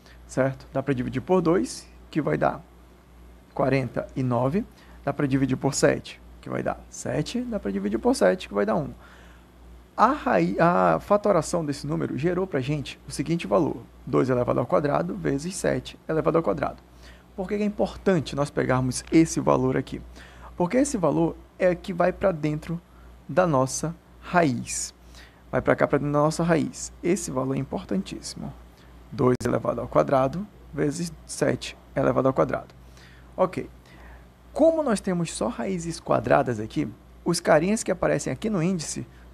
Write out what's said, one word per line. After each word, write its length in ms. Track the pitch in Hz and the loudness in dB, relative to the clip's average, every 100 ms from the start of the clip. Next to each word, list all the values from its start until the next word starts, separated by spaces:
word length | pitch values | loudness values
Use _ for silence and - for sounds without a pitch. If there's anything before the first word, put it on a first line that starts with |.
| - - - | -20 -20 -6
certo? 400 | - 131 131 - | 0 0 -2 -6
Dá 100 | 135 | -4
pra 100 | 131 | -2
dividir 280 | 127 123 123 | -2 -4 -4
por 200 | - 185 | 2 2
dois, 460 | 170 185 254 - - - - | 4 2 0 -8 -16 -20 -6
que 100 | 160 | -4
vai 160 | 143 156 | 0 2
dar 240 | - - - - - - - - - - - | 0 0 -10 -20 -20 -20 -20 -20 -20 -20 -8
quarenta 560 | - 139 135 127 - - | -2 2 2 0 -6 -6
e 80 | 143 | -4
nove. 440 | 127 120 131 185 254 - - - | 0 0 0 0 -4 -12 -20 -10
Dá 80 | 139 | -6
pra 120 | 143 | -2
dividir 300 | 147 135 135 | 0 2 2
por 180 | 131 135 | 0 -2
sete, 480 | 135 147 127 - - - - | 2 2 2 -4 -18 -20 -16
que 80 | 131 | -8
vai 120 | 127 | -4
dar 160 | - - - | -4 -6 -10
sete. 500 | - - 135 160 240 | -10 -4 -4 -2 -4
Dá 140 | 247 208 | -6 -6
pra 100 | 202 | -4
dividir 260 | 196 202 214 | -4 -2 0
por 160 | 247 | 0
sete, 360 | 262 185 185 - | 4 4 2 -2
que 40 | |
vai 120 | 202 | -2
dar 100 | 208 | 0
um. 140 | 208 127 - - - - - - - - - - | 0 -2 -10 -20 -20 -20 -20 -20 -20 -20 -20 -8
A 120 | - 214 | 2 2
rai-, 500 | 294 254 202 175 - | 2 2 2 2 4
a 400 | 165 185 180 160 | 4 4 4 2
fatoração 640 | - 208 208 180 - 175 | 2 2 4 2 2 -2
desse 220 | 151 139 143 | -4 -6 -4
número 300 | 160 131 131 | -4 -4 -2
gerou 280 | 165 175 | -2 -2
pra 140 | 190 143 | -2 -2
gente 400 | 127 151 131 - - | -2 -4 -6 -14 -10
o 40 | |
seguinte 360 | - 147 170 196 | -6 -2 -2 2
valor: 300 | 196 143 - - - | 2 2 -2 -12 -16
dois 240 | - 147 127 | -2 2 2
elevado 300 | 123 120 131 | 2 2 0
ao 60 | |
quadrado 500 | 131 175 147 147 175 | 2 2 2 0 -2
vezes 400 | 202 156 139 170 | -4 -2 -2 -4
sete 420 | 190 147 131 - - - | -4 -2 -2 -6 -12 -4
elevado 280 | 160 156 160 | -2 2 2
ao 60 | |
quadrado. 400 | 165 151 - - - - - - - | 0 -2 -4 -8 -20 -20 -20 -20 -14
Por 140 | - 185 | -10 -4
que 60 | |
é 100 | 208 | -2
importante 680 | 208 208 196 - 202 180 120 | -2 -2 -4 -2 2 2 0
nós 160 | 139 143 | -2 -2
pegarmos 540 | - 131 127 127 123 - | 0 2 2 0 -4 2
esse 300 | 165 160 143 | 4 4 2
valor 340 | 135 139 127 | 2 2 2
aqui? 260 | 135 - 147 - - - - - | 0 -4 -8 -14 -20 -20 -20 -10
Porque 220 | - 175 247 | -4 0 0
esse 180 | 285 | 0
valor 400 | 220 160 151 165 - - - | 0 0 2 0 -4 -12 0
é 160 | 185 | 0
que 160 | 175 - | 0 -4
vai 220 | 175 180 | 0 0
pra 180 | 175 196 | 2 0
dentro 480 | 160 151 151 - 170 - - - - - | 0 -2 -4 -6 -8 -10 -20 -20 -18 -4
da 180 | 147 | 2
nossa 480 | 180 135 131 - 156 165 - - | 4 4 2 -2 -6 -8 -16 -20
raiz. 720 | - 180 156 120 123 - - - - - - - - | -2 2 4 2 -4 -8 -8 -12 -20 -20 -20 -20 -6
Vai 100 | 131 | 0
pra 140 | 131 | 2
cá, 100 | - | 4
pra 120 | - 147 | 4 2
dentro 160 | 147 | 2
da 60 | 147 | 2
nossa 260 | 151 160 | 2 2
raiz. 480 | 170 165 131 - - - | 2 2 0 -6 -14 -4
Esse 280 | 175 202 - | -2 -2 -2
valor 240 | 131 135 | -4 -2
é 40 | 139 | -4
importantíssimo. 920 | 135 185 185 190 190 - - - - - - - - - - | -4 -6 -4 -4 -4 -10 -12 -12 -12 -12 -20 -20 -20 -20 -8
Dois 240 | 113 127 123 | 2 2 2
elevado 380 | 123 123 120 120 | 0 0 0 -4
ao 60 | 120 | 0
quadrado 580 | 151 143 135 135 165 208 - - | 2 4 4 2 -2 -10 -14 -10
vezes 380 | 147 151 170 170 - | -4 -2 -2 -8 -10
sete 520 | - - 139 123 - - - | -12 -2 -2 -2 -6 -14 -8
elevado 360 | 139 135 127 131 | -2 2 2 2
ao 40 | |
quadrado. 400 | 135 143 - - - - - - - - | 2 0 -2 -8 -20 -20 -20 -20 -20 -8
Ok. 340 | - 185 - - - - - - - - - - | -2 -2 -2 -10 -12 -20 -20 -20 -20 -20 -20 -6
Como 280 | - 320 320 | 4 4 4
nós 200 | 285 202 | 2 0
temos 320 | 202 180 165 | 0 -2 -2
só 160 | - 214 | -4 -4
raízes 500 | 233 214 180 165 160 | -4 -4 -4 -6 -6
quadradas 580 | - 131 117 147 135 110 | 0 2 4 4 4 -4
aqui, 300 | 110 156 135 - - - | -4 -4 -4 -8 -20 -6
os 160 | - 170 | -2 0
carinhas 420 | - 156 180 220 | 4 4 4 0
que 80 | - | -2
aparecem 400 | 180 156 151 151 | -2 0 0 -4
aqui 180 | 131 220 | -6 -4
no 140 | 202 | 0
índice, 420 | 170 185 - 139 127 - - | 0 -2 -6 -10 -12 -16 -20